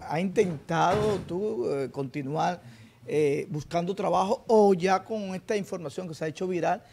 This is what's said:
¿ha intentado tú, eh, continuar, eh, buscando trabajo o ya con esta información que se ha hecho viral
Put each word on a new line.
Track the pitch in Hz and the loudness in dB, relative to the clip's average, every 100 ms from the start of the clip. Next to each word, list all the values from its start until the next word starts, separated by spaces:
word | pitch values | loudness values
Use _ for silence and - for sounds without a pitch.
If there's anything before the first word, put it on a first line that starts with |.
| - | -4
¿ha | 147 | -2
intentado | 190 180 185 147 - 165 165 208 214 196 | 0 2 0 -2 -2 2 4 4 2 -2
tú, | - 175 214 226 - | -4 -4 -4 -2 -2
eh, | 143 131 | -2 -4
continuar, | 135 139 147 135 156 165 175 - - - - - | -6 -6 -6 -4 -2 -2 -2 -10 -20 -20 -18 -4
eh, | 147 151 147 - | 2 2 2 -2
buscando | 151 - 170 175 | -8 -4 -2 -2
trabajo | 196 180 175 190 254 - | -2 0 0 2 -2 4
o | 220 202 | 8 8
ya | 185 185 190 | 6 4 0
con | - 220 196 | 0 -8 -6
esta | 185 - 214 | -8 -2 -2
información | 190 190 151 - 185 | -2 -6 -8 -8 -10
que | |
se | 156 | -6
ha | 160 | -6
hecho | - 185 | -4 -4
viral | 180 160 190 - | 0 0 -2 -6